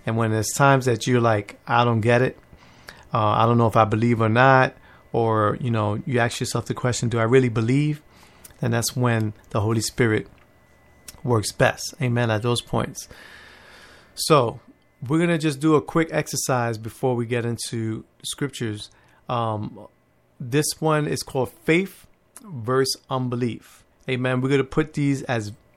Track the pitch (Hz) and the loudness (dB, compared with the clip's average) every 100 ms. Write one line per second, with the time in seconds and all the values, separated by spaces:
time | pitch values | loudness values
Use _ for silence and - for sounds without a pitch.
0 | - 113 113 110 104 - 139 135 127 110 | -4 -2 0 0 -2 2 4 4 2 0
1 | - 123 117 107 - - - 120 120 113 | 2 2 4 2 -2 -12 0 2 2 2
2 | 113 120 131 - - - - - - - | 2 2 0 -4 -18 -20 -20 -20 -20 -20
3 | - 117 107 110 113 120 113 113 107 110 | -4 0 2 4 4 4 4 4 2 2
4 | 117 113 110 117 135 131 131 - - - | 2 2 2 4 6 6 4 -2 -20 -20
5 | _ 117 113 110 104 - 135 113 104 107 | _ -2 0 2 0 0 -2 0 0 -2
6 | - 120 120 - 120 123 - 117 123 117 | -2 0 0 -2 -4 -4 -4 -4 -2 -2
7 | 120 117 113 131 127 113 113 135 151 151 | -2 0 4 4 4 0 0 0 0 -4
8 | - - - - - - 120 117 113 127 | -12 -20 -20 -20 -20 -6 -2 -2 -2 0
9 | 123 113 107 - - 117 104 113 - - | 0 0 -2 -6 -6 -2 0 0 -2 0
10 | 117 107 - - _ _ _ _ _ _ | 2 0 -4 -16 _ _ _ _ _ _
11 | - - 120 113 - - 123 - - - | -20 -8 0 0 0 0 0 0 -8 -6
12 | 127 120 120 107 120 120 - 117 131 - | -2 0 0 0 -2 -2 -2 -4 -4 -8
13 | - - - - - - - - - - | -18 -20 -20 -20 -20 -20 -20 -20 -20 -20
14 | _ - - 151 117 - - _ _ _ | _ -8 2 4 2 -4 -16 _ _ _
15 | 120 160 170 165 156 135 156 147 - 165 | -4 0 0 0 -2 0 2 2 2 -2
16 | 156 156 - 131 - 127 117 110 110 - | 0 -2 -4 -6 -2 -2 -2 -4 -10 -4
17 | 131 120 117 120 117 117 - 117 110 110 | -2 -2 -2 -4 -4 -6 -6 -6 -4 -6
18 | - _ - - 143 - 113 104 - _ | -12 _ -14 -8 -8 -6 -6 -6 -12 _
19 | _ _ - 123 113 107 107 98 104 _ | _ _ -6 -4 -4 -4 -8 -12 -20 _
20 | _ _ _ - 123 139 147 - 156 151 | _ _ _ -16 -4 -2 -2 -2 0 0
21 | 147 143 - 135 120 - - 165 196 - | 0 -6 -6 -4 -4 -4 0 0 0 -10
22 | - _ _ - 214 135 110 131 135 - | -20 _ _ -20 -14 -8 -2 0 0 -4
23 | - 131 127 120 123 - - - _ _ | -6 -4 -4 -4 -4 -6 -14 -20 _ _
24 | - 127 127 127 135 139 135 - 151 - | -6 -4 -2 0 2 0 0 -2 -2 -2
25 | 143 135 - 117 104 - _ | -2 -2 -2 -4 -4 -12 _